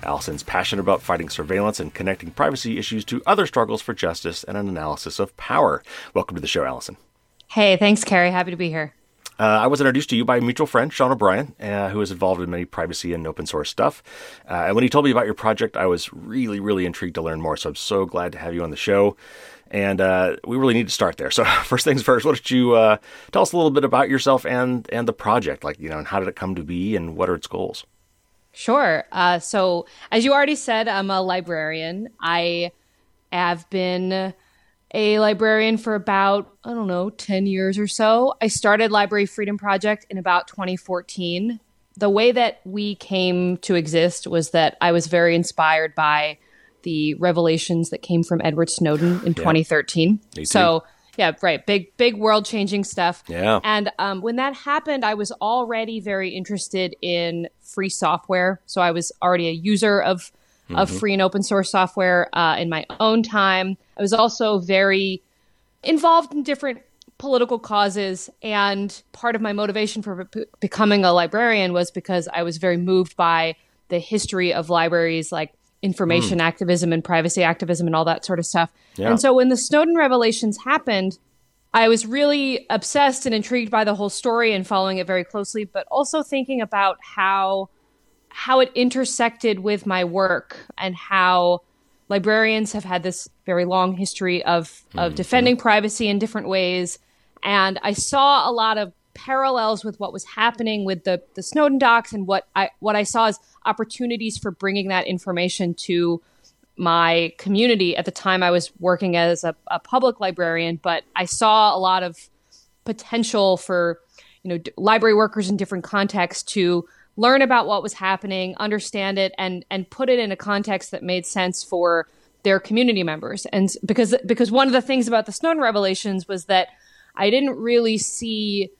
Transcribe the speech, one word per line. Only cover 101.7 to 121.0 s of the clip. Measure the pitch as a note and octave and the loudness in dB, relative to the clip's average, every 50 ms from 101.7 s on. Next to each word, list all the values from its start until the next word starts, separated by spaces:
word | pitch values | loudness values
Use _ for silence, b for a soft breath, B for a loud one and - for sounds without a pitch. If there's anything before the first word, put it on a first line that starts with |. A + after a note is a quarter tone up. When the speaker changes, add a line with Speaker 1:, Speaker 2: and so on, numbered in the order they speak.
| C#4 C4 | 4 4
Speaker 2:
docs | C4+ B3 A#3 A#3 A3+ - - | 4 6 4 4 2 -2 -8
and | G#3 F#3+ F#3 | -8 -2 -2
what | G3 F#3+ - _ _ | -2 -2 -2 _ _
I, | F#3+ G3 - _ _ | -2 -2 -2 _ _
what | - G#3+ G#3 | -2 0 0
I | G#3 | 0
saw | G#3 - - A#3+ A3+ | 0 -2 0 2 2
as | A3 G#3 - b b b b b | 2 0 -2 b b b b b
opportunities | - G#3 - A3+ A3 - - B3 A#3+ A#3 A3 A3+ A3 G#3+ - | -4 -4 -4 -4 -8 -6 -6 -6 -4 -4 -4 -6 -8 -8 -6
for | - G#3 | -8 -10
bringing | F3 _ - G3 F#3+ G3+ F#3+ F#3+ | -8 _ -4 -4 -2 -2 -4 -2
that | F#3+ F#3 - - | -2 -2 -2 -2
information | F#3+ F3 - G3 F3+ F3 F3+ F3+ - - F#3+ F3 E3+ | -6 -6 -4 -4 -2 -2 -2 -2 -2 -2 -4 -4 -4
to | - - - F3+ F3 F3 E3+ E3+ E3+ b b b b b b b b b _ _ - | -6 -4 -2 0 0 2 0 0 -2 b b b b b b b b b _ _ -4
my | E3+ E3+ E3 E3+ E3 E3 E3+ E3+ E3+ D#3+ - - | -2 0 2 4 4 4 4 2 0 -2 -6 -8
community. | - G3 G3+ G3 A#3 B3 A#3 G#3 F#3 F3 E3+ - | -4 0 2 2 4 4 4 2 2 0 0 -2
At | F3 | -4
the | - | -6
time, | - - - G3 F#3 F#3 F#3 | -8 -4 -2 0 0 2 2
I | F3 | 2
was | F3 F3 E3+ - _ _ | 2 2 0 -4 _ _
working | E3 F3+ F3+ E3+ G3 F#3 F3 | 0 0 0 2 0 0 2
as | E3+ E3+ E3+ E3+ D#3+ - | 2 2 2 2 0 -2
a, | E3 D#3+ _ _ - | -6 -6 _ _ -6
a | - E3 | -6 -6
public | _ - - C4 B3+ B3+ A#3 _ | _ 0 0 2 2 2 0 _
librarian, | G#3+ F#3+ F3+ E3+ F3 E3 E3 E3 E3+ E3 E3+ D#3+ - | -4 -4 -2 -2 -2 -2 0 -2 -2 -2 -4 -4 -2
but | F3 E3+ D#3+ - _ _ | -2 -2 -2 -4 _ _
I | F#3+ F#3 | -4 -4
saw | F3 - - A3+ A3 G#3+ A3 G#3+ G#3 F3 | -4 -2 0 4 4 6 6 6 4 4
a | F#3 | 2
lot | F#3 F#3 F#3 F#3 F3+ | 2 2 2 2 0
of | F3 E3 - - _ _ _ b b b b b b _ _ _ | -4 -8 -12 -20 _ _ _ b b b b b b _ _ _
potential | - A3 A3 - - - A#3 A#3 A3+ - G#3+ G3 F#3+ F#3 F3 | -8 -8 -8 -8 -6 -2 -2 -2 0 0 2 4 2 2 0
for, | - - F#3+ F3+ E3+ E3+ E3+ E3 _ b b b b b b b b | -2 -2 -2 0 0 0 -2 -6 _ b b b b b b b b
you | F#3 | -6
know, | F3 E3+ | -6 -6
d-, | E3+ - - - | -6 -10 -10 -2
library | F#3 G#3 A3 A3+ G#3+ A3+ G#3+ | 2 2 2 4 4 4 6
workers | G#3 G#3+ G#3 - G#3+ G3+ F#3 | 6 4 2 0 -4 -2 -2
in | G#3 F#3+ | -2 -2
different | G3 - G3+ F#3 E3 | -2 -4 -6 -8 -8
contexts | - - G3+ G3 G3+ - G#3 F3 F3 - - - - - | -4 -2 -2 -2 0 0 -2 -2 -2 -2 -10 -10 -6 -2
to | G#3 F#3 F3 F3 F3 E3+ b b b b b b | 0 2 2 2 0 -2 b b b b b b
learn | - A3 A#3+ C4 C4+ | 0 4 4 6 6
about | C#4 B3 B3+ A#3+ F#3 D#3 | 4 4 4 2 2 2
what | G#3 G3+ | -2 -2
was | D#3+ G#3 - | -4 -6 -10
happening, | - F#3+ F#3+ F#3+ F#3 - G3+ F#3+ F#3+ F#3 F#3 F#3 - | -6 -4 -2 -2 -2 -4 -6 -4 -4 -4 -6 -6 -4
understand | G#3 G#3+ G#3 G#3 G3+ - - G#3 F#3+ G3 G3 G3 | -4 -2 -2 -4 -4 -6 -6 -4 -4 -2 -2 0
it, | G3 F#3+ F#3+ - | -2 -2 -2 -4
and, | F#3+ F#3 F#3 F3+ - _ | -6 -6 -6 -8 -8 _
and | - F#3+ F#3 _ | -8 -8 -8 _
put | - - C4 B3+ | -6 -4 0 2
it | B3+ B3 | 2 2
in | A#3 G3+ | 2 -2
a | F#3+ | -4
context | - - G#3 G3+ G3+ G#3 A3 G3+ F#3+ - - | -8 -4 -4 -2 -2 -2 -2 -4 -4 -4 -8
that | - - | -12 -10